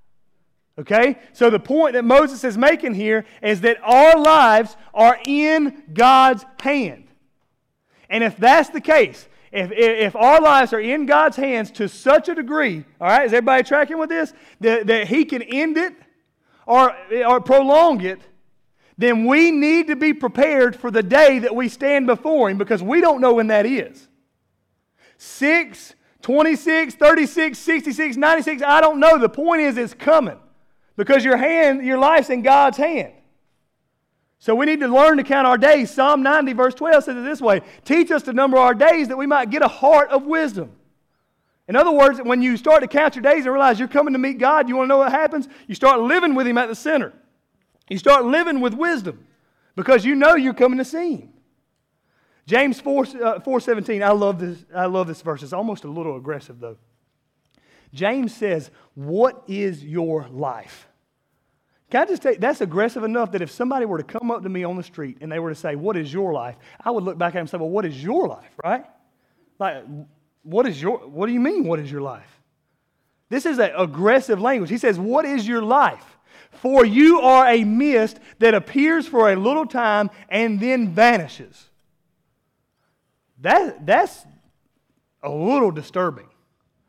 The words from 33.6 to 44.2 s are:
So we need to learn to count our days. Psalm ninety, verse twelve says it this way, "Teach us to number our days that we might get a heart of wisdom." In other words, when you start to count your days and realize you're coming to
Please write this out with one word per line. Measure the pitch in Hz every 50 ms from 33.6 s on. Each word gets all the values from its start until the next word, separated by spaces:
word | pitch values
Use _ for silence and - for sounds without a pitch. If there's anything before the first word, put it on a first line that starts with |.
| _ _ _ _ _ _ _ _ _ _ _ _ _ _ _ _
So | _ 226 220
we | 240 285
need | 302 311 302
to | 277 247
learn | 247 269 294 320 311
to | 277 269
count | - 269 277 262 254
our | 254 214
days. | 262 302 302 285 233 -
Psalm | - 269 262 285 294 277
ninety, | 262 277 302 311 277 262
verse | 240 226 254 254 254
twelve | - 302 330 311 285
says | 277 285 247
it | 240
this | 240 285 302 -
way, | 262 220 196 175 - - - _ -
"Teach | - 285 339 320 -
us | 320 285 -
to | 262
number | 226 254 277 269 262 262
our | 254 247 240
days | 208 285 330 339 320 285 226
that | 262
we | 262 277
might | 277 294 277 247 208
get | 247 311
a | 294 -
heart | - - 269 285 320 285 285 -
of | 277 277 277
wisdom." | 294 320 320 311 269 196 190 147 110 - _ _ _ _ _ _ _ _ _ _ _ _ _ _ _ _ _ _
In | - 208
other | 269 330 349
words, | 302 285 269 277 269 -
when | - 233 247 247
you | 247 254 240
start | - - 311 311 302
to | 262
count | 285 - 294 311 302 -
your | 262
days | 226 285 302 320 254
and | 254
realize | 269 277 277 262 226 196
you're | 254 240
coming | - 294 302 302
to | 269 254